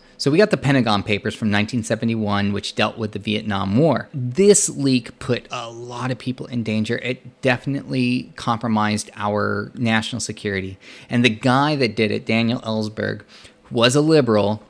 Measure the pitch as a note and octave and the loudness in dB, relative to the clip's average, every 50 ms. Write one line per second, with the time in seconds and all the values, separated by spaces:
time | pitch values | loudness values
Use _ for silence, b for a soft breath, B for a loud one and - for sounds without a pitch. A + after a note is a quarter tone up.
0 | b b b b - C#3 C#3+ F3 G#3+ - - C3+ - C3+ C#3+ C3 A#2 A2+ G#2 G2+ | b b b b 0 2 4 4 4 4 2 0 2 2 4 4 4 4 2 0
1 | F#2+ - G#2 G2 - G#2+ G2+ - A#2 G#2+ G2+ G#2 G#2 G#2+ - A#2+ A2 - A2+ A2+ | 2 0 -2 0 -2 -4 -4 -2 0 0 2 2 0 0 -2 -4 -2 -2 -2 -2
2 | A#2+ A2+ A2+ A2+ G#2+ G2+ G2+ G2+ G2+ G2+ G2+ G2 - - - - G#2+ G#2+ - - | 0 -2 0 0 0 0 0 0 0 0 -2 -2 -4 -6 -2 -2 -2 -2 -2 -4
3 | A2 G2+ G#2 G#2 G2 A2 G#2+ G#2+ - G#2+ G2+ G2 G2 F#2+ G2 B2 D#3 E3 B2+ G#2+ | -6 -6 -6 -6 -4 -4 -4 -2 -2 -2 -2 -2 0 0 2 4 4 4 2 0
4 | - - - C#3 B2 B2 B2 F3+ G3 G3+ G3 - - - D3 C#3 C#3 C3+ C3 B2 | -2 -6 -8 -6 -6 -4 0 4 6 6 6 6 4 -2 -2 0 0 2 2 2
5 | A2+ - - - - B2+ B2 A2 - - - B2 A#2 A#2 A#2 A#2 A#2+ B2 B2 A#2+ | 0 -4 -16 -10 -4 -4 -4 -4 -4 -8 -10 -10 -10 -10 -12 -14 -14 -12 -10 -6
6 | B2 C3 B2+ A2 - C3 B2+ - - - B2 A#2+ A2 A2+ G#2+ A2 G#2+ A2 A#2 - | -4 -6 -6 -6 -6 -8 -8 -8 -8 -6 -6 -4 -2 -2 0 0 0 0 -2 -4
7 | - A#2+ B2+ - - - - - - C3 B2 B2 - C#3+ C#3 C#3 - - C#3+ C3 | -2 -6 -6 -6 -10 -20 -10 -2 2 2 2 2 0 -4 -6 -6 -6 -4 -2 0
8 | B2 B2 B2 B2+ - - - - - B2+ A#2 A2 - A#2 A2 A2 G#2+ G#2+ G#2 G#2 | 0 0 0 -2 -4 -8 -12 -6 -2 -2 -2 0 0 0 0 2 2 0 0 -2
9 | - - - - G#2 G#2 G#2 G#2 G#2 G#2 G#2 G2+ G#2 - - - B2 A2+ A2+ A2 | -4 -8 -10 -6 -4 -2 0 0 0 -2 -2 -4 -6 -8 -6 -2 0 2 2 0
10 | G#2+ - - A2+ - - G#2+ - - G#2 G2 F#2+ F#2+ F#2+ F#2+ B B B B B | 0 -2 -6 -6 -6 -8 -8 -8 -6 -6 -4 -4 -6 -6 -10 B B B B B
11 | B B B2 A#2+ A#2+ B2 G#2+ G#2+ - C3 B2 C3+ C#3+ D3+ D#3 C#3 C3 A2 G#2+ - | B B 0 2 2 2 0 0 0 2 2 2 2 2 0 0 0 0 0 0
12 | A2 G#2 G#2 G#2+ - - A2 A2+ A#2 A2+ B2 - - A2+ A2 A2 G#2+ G#2+ G#2+ - | 0 0 0 -4 -2 0 0 0 0 0 -2 -4 -4 -4 -4 -4 -4 -6 -6 -6
13 | G#2 G#2 G#2 G#2 - B B B B B B B B - B2+ A#2+ A2+ B2 B2+ D3 | -4 -4 -6 -6 -10 B B B B B B B B -4 0 2 4 4 4 4
14 | D3+ D#3 D#3+ D3+ C3+ A#2+ A2 G#2 G2+ G2+ A2 G#2+ - | 4 6 6 6 6 6 4 4 4 2 0 -2 -2